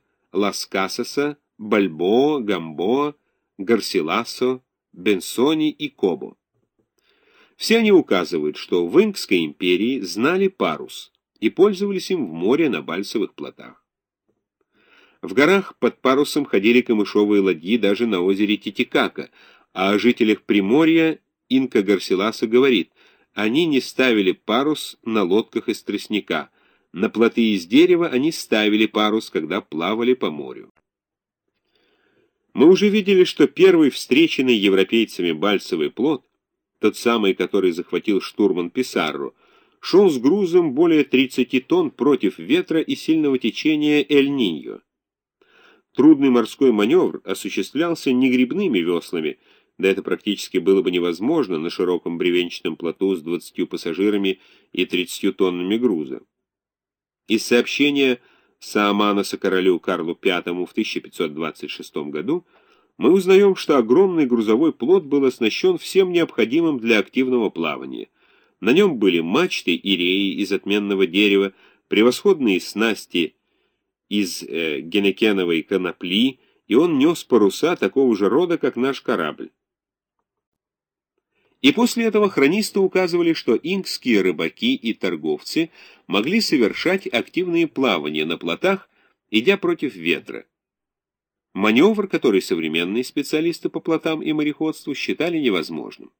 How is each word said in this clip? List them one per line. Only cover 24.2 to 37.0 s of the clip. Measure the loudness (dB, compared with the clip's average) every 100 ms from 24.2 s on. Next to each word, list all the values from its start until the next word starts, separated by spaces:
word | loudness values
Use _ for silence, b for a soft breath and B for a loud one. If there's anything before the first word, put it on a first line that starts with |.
| 2
парус | -2 -2 -2 -2 -4 -8 -12
на | -4 -2
лодках | 0 0 -2 -6 -6
из | -6
тростника, | -6 -8 -4 -6 -4 -6 -8 _ _ _ _
на | -4 -4
плоты | 2 2 2 0
из | -2 0
дерева | 4 4 4 0
они | -2 -2
ставили | -4 -2 0 2 2 0
парус, | 0 0 -2 -4
когда | -6 -4 -6
плавали | -6 -6 -4 -2 0
по | 0 -2
морю». | -8 -12 -16 -20 _ _ _ _ _ _ _ _ _ _ _ _ _ _ _ _ _ _
Мы | 4 6
уже | 6 4
видели, | 2 4 4 4
что | 4 2
первый | 6 6 6 4
встреченный | 0 0 2 2 2 2 2
европейцами | 4 2 2 0 0 -2 -4
бальсовый | -2 0 -2 -2 -4 -4
плот, | -2 -2 -2 -8 _ _ _ _ _
тот | -2
самый, | 0